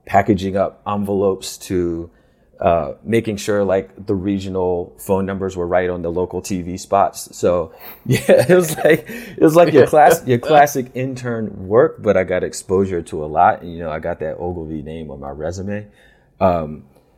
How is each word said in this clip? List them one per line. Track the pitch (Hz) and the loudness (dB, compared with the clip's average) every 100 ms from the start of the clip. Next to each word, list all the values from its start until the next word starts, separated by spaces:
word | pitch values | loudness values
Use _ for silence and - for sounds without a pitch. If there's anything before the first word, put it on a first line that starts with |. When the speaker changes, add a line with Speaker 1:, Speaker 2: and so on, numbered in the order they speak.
Speaker 1:
packaging | - 101 98 95 95 98 | -2 2 2 2 0 -2
up | 92 - | -2 -4
envelopes | - 104 101 98 98 92 - - | -6 -4 -2 0 0 -2 -6 -14
to, | - 92 87 82 85 _ _ _ _ - | -6 -2 -2 -4 -10 _ _ _ _ -2
uh, | - 85 69 - | 0 2 0 -8
making | - 113 110 101 | -2 -2 -2 -4
sure, | - 104 | -2 0
like, | 98 95 95 - 98 | 0 0 -2 -10 -4
the | |
regional | 98 95 101 95 95 90 87 90 - | -4 -2 -4 -4 -4 -2 -2 -6 -10
phone | - 95 | -2 -2
numbers | 95 95 95 92 | -2 -4 -6 -4
were | 87 | 0
right | 90 92 | 0 0
on | 87 | -2
the | 85 | -4
local | 85 90 90 | -4 -4 -6
T | - 92 | -6 -6
V | 87 90 | -6 -10
spots. | - 98 95 - - - | -2 0 0 -2 -14 -4
So | 101 87 80 - - | 0 0 -4 -12 -20
<laughs> | - - | -10 -2
yeah, | 127 - | 0 4
it | 180 127 | 4 6
was | 180 165 - | 4 4 2
like, | 151 160 - | 2 2 0
it | - - - | -14 -14 2
was | 160 160 | 4 6
like | 170 | 6
your | 147 | 6
Speaker 2:
Yeah. | 135 | 6
Speaker 1:
class, | 156 156 - 127 | 6 6 4 2
your | 120 | 0
classic | 139 151 143 135 127 | 4 6 6 2 -6
intern | 131 131 123 123 113 104 98 92 | -6 -8 -6 -8 -6 -6 -8 0
work, | 110 160 - | 4 4 2
but | 107 92 | 0 2
I | |
got | 92 90 | 0 -2
exposure | 87 - - 95 98 87 | -4 -6 -2 0 0 -2
to | 80 82 | -6 -8
a | 76 | -4
lot. | 78 95 - | 4 4 4
And, | 87 | -4
you | 82 | -10
know, | 82 | -8
I | 78 | -6
got | 85 87 | -6 -6
that | 78 - | -6 -6
Ogilvy | 87 90 78 80 | -6 -6 -8 -8
name | 73 82 78 | -10 -12 -12
on | 69 | -12
my | 69 | -12
resume. | 71 78 90 95 104 104 _ _ _ _ - | -8 -8 -6 -8 -8 -12 _ _ _ _ -2
Um, | 95 85 76 76 - _ _ | 0 0 -4 -10 -18 _ _